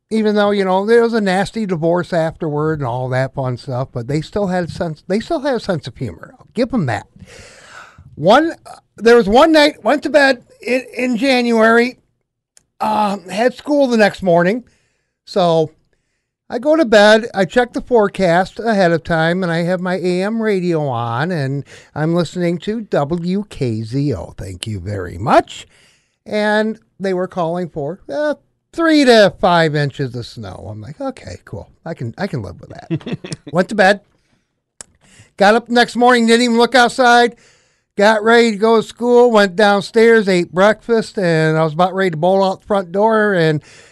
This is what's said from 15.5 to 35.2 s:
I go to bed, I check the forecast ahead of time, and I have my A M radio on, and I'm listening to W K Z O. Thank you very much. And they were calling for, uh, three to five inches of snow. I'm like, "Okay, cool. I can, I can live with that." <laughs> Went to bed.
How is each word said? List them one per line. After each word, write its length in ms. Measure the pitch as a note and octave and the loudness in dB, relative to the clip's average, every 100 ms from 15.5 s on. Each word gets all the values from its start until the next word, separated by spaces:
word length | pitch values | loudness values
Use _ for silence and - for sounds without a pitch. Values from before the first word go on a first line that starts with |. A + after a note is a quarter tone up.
| E3 D#3 _ _ _ _ _ _ _ - | 2 -2 _ _ _ _ _ _ _ -12
I 100 | A#3+ | -4
go 160 | C#4+ D#4+ | 0 2
to 100 | A#3+ | 4
bed, 400 | G#3+ G#3 A3 A3+ | 6 6 4 2
I 120 | G3 F#3 | -4 0
check 280 | B3 A#3+ | 0 -2
the 80 | C#4 | -4
forecast 800 | - A#3 G3+ - F#3 E3+ F#3 - | 0 2 2 0 2 2 0 -4
ahead 320 | A3 G3+ E3+ | -2 0 2
of 120 | E3 | 0
time, 380 | - D#3+ E3 F3+ | -2 0 0 -2
and 100 | F3 | -2
I 80 | E3 | -4
have 160 | E3+ F3+ | -2 -4
my 140 | F3+ F#3 | -4 -4
A 260 | F3+ F3+ | -2 -2
M 180 | G3+ A3+ | -4 -4
radio 440 | A3 F#3+ F3 D#3+ C#3+ | -2 -2 -2 -2 -2
on, 440 | A#2 A#2 A#2 E3+ | -4 -4 -4 -4
and 340 | E3+ C3+ C#3 - - - - | -4 -4 -6 -10 -18 -14 -6
I'm 180 | D#3 | -2
listening 460 | F3 D#3+ F3+ F3 F3 | -2 -2 -4 -4 -4
to 220 | G3+ A3+ | -6 -8
W 640 | G3+ E3 C#3+ F3 E3+ G3 G3+ | -4 -4 -2 -4 -4 -6 -6
K 320 | - B2+ A2 | -6 -6 -6
Z 320 | A2 C#3 C#3+ | -6 -4 -4
O. 220 | F2+ D#2+ - | -6 -10 -14
Thank 300 | F#2+ F2+ A2 | -14 -12 -10
you 120 | G2+ | -10
very 380 | F2+ G2+ F2+ F2 | -8 -8 -8 -6
much. 480 | A#2 D4 - - - _ _ _ _ _ - | 0 2 0 -6 -20 _ _ _ _ _ -8
And 520 | G#3+ G#3 G#3+ A3 A3 _ - | -4 0 0 -2 -6 _ -8
they 140 | F#3+ F3+ | -6 -4
were 120 | F#3 | -4
calling 420 | F#3 E3 F3 E3+ | -4 -4 -6 -8
for, 320 | D#3+ C#3+ F#3+ - | -8 -10 -10 -10
uh, 280 | C#4+ D4+ C#4+ _ _ _ | -6 -6 -6 _ _ _
three 320 | - E4 D4+ B3+ | -2 2 4 6
to 280 | A3+ F#3+ - | 6 4 2
five 340 | F#3 E3+ D#3+ D3 | 2 2 2 0
inches 400 | C#3+ - C3 A#2+ | -4 -4 -8 -8
of 100 | A2 | -14
snow. 400 | B2 G#2 - F2+ | -14 -16 -14 -14
I'm 120 | G#2+ | -14
like, 200 | G#2+ - | -16 -12
"Okay, 360 | C4+ C4 - F2 - | -12 -12 -16 -20 -16
cool. 260 | G2+ - _ D#3+ | -16 -16 _ -14
I 100 | - | -10
can, 180 | A#2 - | -10 -8
I 80 | G3+ | -8
can 160 | C3 | -8
live 160 | F#2+ F2+ | -10 -16
with 80 | - | -20
that." 680 | - - D#3+ A#3+ - F#3 E3 - | -18 -8 -8 -6 -12 -12 -16 -6
<laughs> 60 | |
Went 160 | D#3+ F3+ | -4 -2
to 60 | G#3+ | 2
bed. 260 | F#3+ G#3 _ _ _ _ _ _ _ - - _ _ _ | 2 2 _ _ _ _ _ _ _ -20 -20 _ _ _